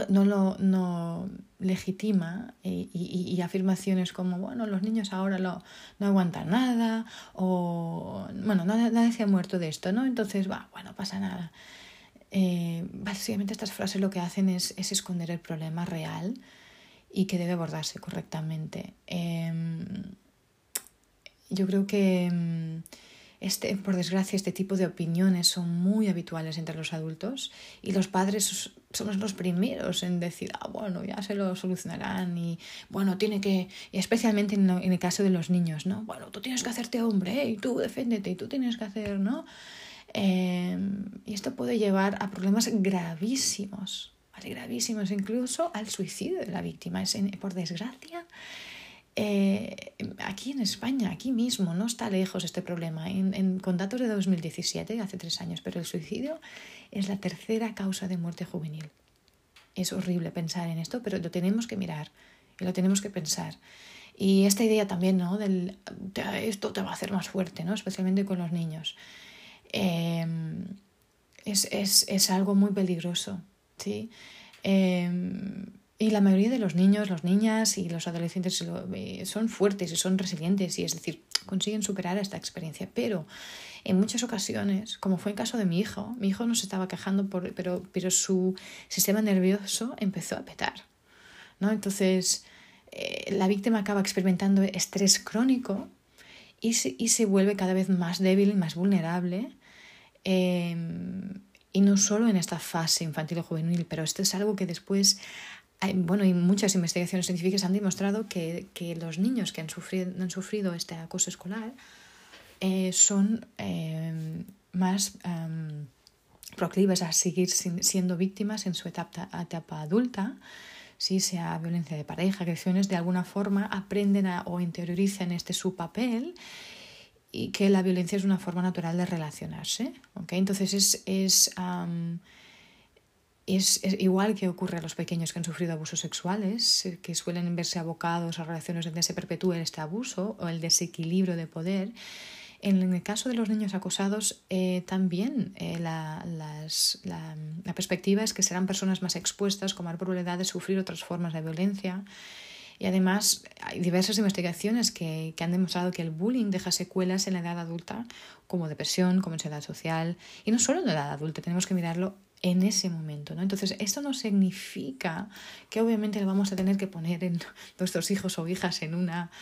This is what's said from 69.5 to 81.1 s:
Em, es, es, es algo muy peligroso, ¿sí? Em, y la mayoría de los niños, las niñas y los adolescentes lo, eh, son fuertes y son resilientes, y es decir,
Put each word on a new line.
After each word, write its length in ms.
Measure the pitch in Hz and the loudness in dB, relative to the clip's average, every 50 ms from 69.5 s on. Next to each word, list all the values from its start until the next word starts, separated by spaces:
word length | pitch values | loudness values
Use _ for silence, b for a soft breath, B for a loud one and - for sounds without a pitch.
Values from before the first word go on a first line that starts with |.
| B B B - | B B B -6
Em, 920 | - - 196 185 170 170 170 170 165 165 165 165 165 165 160 160 160 175 - - 196 - _ _ _ _ _ _ _ _ _ _ _ - - | -2 0 2 2 2 2 0 0 0 0 -2 -2 -2 -4 -4 -4 -6 -6 -8 -8 -10 -14 _ _ _ _ _ _ _ _ _ _ _ -10 -8
es, 240 | 214 202 196 - - | -2 0 0 0 0
es, 340 | - 208 202 196 - - - | -2 -2 0 4 4 4 4
es 220 | - 208 190 - - | 4 2 2 4 4
algo 260 | 185 190 196 202 202 | 4 2 4 4 6
muy 160 | 196 202 208 | 6 6 6
peligroso, 720 | 196 202 190 180 180 165 170 175 175 - - 202 196 175 165 - _ _ _ _ _ | 4 2 2 2 0 -2 -2 -2 -2 -4 -4 -4 -8 -10 -10 -16 _ _ _ _ _
¿sí? 320 | - - 196 208 208 220 226 B B B B B B B B B B - | -10 -6 -6 -4 -4 -6 -10 B B B B B B B B B B 0
Em, 1000 | 196 196 190 190 185 180 180 175 175 175 175 180 180 190 196 196 196 - - - - - - _ _ _ | 4 6 6 6 6 4 2 2 0 0 0 -2 -2 -4 -4 -6 -6 -8 -8 -12 -12 -14 -20 _ _ _
y 120 | _ 214 220 | _ 2 4
la 100 | 214 208 | 6 8
mayoría 280 | 196 196 190 190 202 233 | 8 8 8 8 6 4
de 100 | 262 247 | 4 2
los 160 | 214 180 151 | 2 2 4
niños, 340 | 175 185 196 202 208 208 190 | 6 8 8 8 6 4 0
las 140 | 180 160 - | -2 0 2
niñas 540 | 175 185 202 220 220 220 220 220 214 - | 4 4 6 6 6 4 4 4 2 2
y 120 | 196 185 170 | 0 -2 -4
los 180 | 170 165 - | -4 -4 -4
adolescentes 540 | 175 165 170 170 165 - 190 175 185 185 - | -4 -4 -2 -4 -2 -2 -2 -2 -2 -2 -2
lo, 260 | 175 170 170 - - 185 185 | -4 -4 -6 -6 -6 -8 -8
eh, 320 | 190 - - 190 - - | -8 -8 -8 -8 -8 -8
son 240 | 190 - 214 226 220 | -6 -2 -2 -2 -2
fuertes 420 | - - 190 202 196 196 180 160 | 2 4 4 4 4 2 -4 -2
y 40 | 165 | -2
son 220 | 170 - 185 190 | -2 2 2 2
resilientes, 600 | 190 185 180 175 151 160 175 202 196 190 170 - - | 2 2 -2 -4 -2 0 2 2 2 2 0 -2 -4
y 40 | - | -2
es 100 | 160 156 | -4 -4
decir, 300 | 165 - - | -4 -6 -8